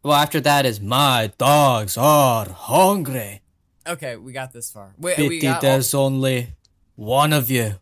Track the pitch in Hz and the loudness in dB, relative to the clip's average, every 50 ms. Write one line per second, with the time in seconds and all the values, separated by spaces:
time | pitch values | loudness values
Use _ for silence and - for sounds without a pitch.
0 | _ 143 147 143 147 147 - 160 143 147 143 143 135 131 113 101 101 101 120 135 | _ 2 2 2 2 0 -2 -2 2 2 2 2 2 0 -2 -4 -6 -4 0 0
1 | 147 139 127 120 110 101 - _ 120 131 147 147 147 139 127 113 107 98 - 117 | 2 2 2 0 -2 -4 -4 _ 2 4 4 4 4 4 2 0 -2 -4 -4 0
2 | 127 147 151 147 139 131 120 113 104 92 90 - - - 123 160 190 185 202 202 | 2 4 6 6 4 4 2 0 -4 -6 -12 -16 -10 0 2 4 4 4 2 -2
3 | 160 131 131 127 107 101 101 101 _ _ _ _ _ _ _ _ _ 160 175 - | -4 -6 -8 -8 -10 -10 -14 -18 _ _ _ _ _ _ _ _ _ -12 -12 -10
4 | 160 135 120 110 107 131 123 135 131 127 - 120 117 - - 107 98 98 _ _ | -10 -12 -12 -14 -16 -16 -14 -14 -14 -14 -14 -16 -16 -16 -16 -18 -20 -20 _ _
5 | 151 175 180 151 151 143 - 165 - - - 170 143 135 135 135 131 - - 139 | -6 -6 -2 -2 -2 -2 -2 -2 -2 -2 -2 2 2 2 2 2 0 -2 -2 0
6 | 135 135 135 135 131 131 131 123 120 120 - _ _ _ _ _ _ _ _ - | 0 0 0 -2 -2 -2 -2 -4 -6 -8 -16 _ _ _ _ _ _ _ _ -14
7 | 107 107 123 135 147 151 151 151 127 117 135 123 117 107 101 95 | -8 -2 0 2 2 2 2 0 0 0 -2 -2 -2 -2 -6 -10